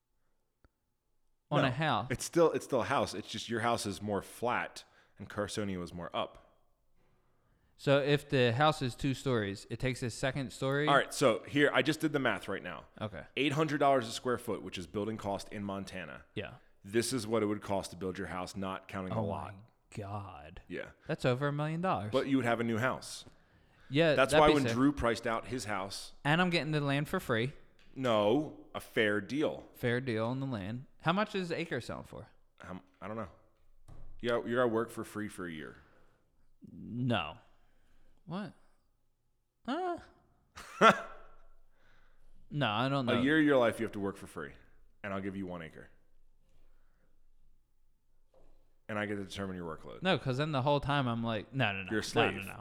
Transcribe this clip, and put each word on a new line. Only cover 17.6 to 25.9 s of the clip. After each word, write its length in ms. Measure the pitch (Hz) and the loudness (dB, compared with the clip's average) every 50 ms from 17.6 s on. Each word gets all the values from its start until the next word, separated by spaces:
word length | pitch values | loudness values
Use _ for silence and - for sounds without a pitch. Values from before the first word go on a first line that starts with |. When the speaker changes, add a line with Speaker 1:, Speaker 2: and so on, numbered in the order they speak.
Speaker 2:
cost 300 | - - 101 95 87 - | -2 -2 -2 -2 -2 -4
to 60 | - 87 | -8 -6
build 200 | 95 92 90 95 | -6 -6 -4 -4
your 100 | 95 85 | -6 -6
house, 280 | 85 90 90 90 - | -6 -6 -6 -6 -6
not 320 | 98 98 95 95 - - - | -6 -6 -4 -6 -6 -8 -10
counting 260 | - 98 92 92 92 | -8 -6 -6 -4 -2
the 60 | 110 | -2
Speaker 1:
Oh 40 | 107 | -2
Speaker 2:
lot. 280 | - 82 78 73 - 98 | -2 -4 -6 -8 -10 -12
Speaker 1:
my 500 | 95 110 - _ _ _ _ - - 101 | -16 -20 -20 _ _ _ _ -12 -10 -8
God. 560 | 95 104 104 98 95 92 71 71 78 90 - - - | -8 -8 -8 -10 -10 -14 -16 -16 -16 -16 -16 -14 -10
Speaker 2:
Yeah. 180 | 87 71 - - - _ _ - | -10 -10 -10 -10 -14 _ _ -8
Speaker 1:
That's 160 | 156 - - | -6 -2 0
over 240 | 135 123 127 147 143 | 0 0 2 0 -2
a 60 | 143 | -2
million 280 | 147 151 156 160 165 | -2 -2 -2 -2 -2
dollars. 280 | 175 190 160 98 95 110 | -2 -2 -2 -2 -2 0
Speaker 2:
But 160 | 110 135 104 135 | 0 0 2 2
you 100 | 139 131 | 2 2
would 80 | 117 | 4
have 140 | 120 117 110 | 2 2 2
a 40 | 117 | 2
new 140 | 117 113 107 | 0 2 2
house. 480 | 123 131 101 71 - - - - - - - - _ _ _ _ _ _ _ - - - | 2 0 0 -2 -6 -10 -12 -14 -14 -16 -20 -20 _ _ _ _ _ _ _ -20 -10 -2
Speaker 1:
Yeah, 260 | 131 143 165 160 143 | 2 4 4 6 6
Speaker 2:
That's 160 | 127 131 123 139 | 6 6 6 8
Speaker 1:
that'd 80 | 156 | 8
Speaker 2:
why 60 | 151 151 | 8 8
Speaker 1:
be 40 | 151 | 8
Speaker 2:
when 80 | 147 135 | 6 4
Speaker 1:
sick. 100 | 120 117 | 2 4
Speaker 2:
Drew 180 | 120 135 143 | 4 4 4
priced 360 | 143 139 123 117 113 - - 117 | 4 2 2 2 2 2 0 -2
out 180 | 113 113 - 95 | -2 -2 -2 -4
his 160 | 120 131 101 | -6 -6 -4
house. 460 | 104 104 95 95 98 | -4 -4 -4 -4 -6